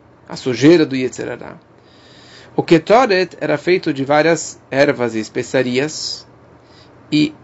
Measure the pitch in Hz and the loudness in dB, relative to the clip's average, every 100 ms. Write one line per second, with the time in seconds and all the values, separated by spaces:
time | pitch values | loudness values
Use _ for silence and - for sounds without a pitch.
0 | _ _ - - 135 117 135 175 143 131 | _ _ -18 -8 -6 2 6 6 4 -2
1 | 127 - - 120 - - _ _ _ _ | -4 -6 -10 -12 -14 -20 _ _ _ _
2 | - - - - - - - 165 160 214 | -20 -20 -20 -20 -14 -6 2 2 4 4
3 | 262 185 185 - 151 147 - 185 175 139 | 4 2 -2 -4 -4 -4 0 -2 0 -4
4 | 135 147 160 160 - - - 131 147 123 | 0 2 2 0 -4 -16 -6 0 2 2
5 | 120 110 107 127 123 135 127 123 147 - | -2 -4 -6 -6 -4 -2 0 -2 -4 -6
6 | - - - - - - _ - - - | -10 -12 -16 -20 -20 -20 _ -20 -20 -20
7 | - 151 151 - | -4 0 0 -4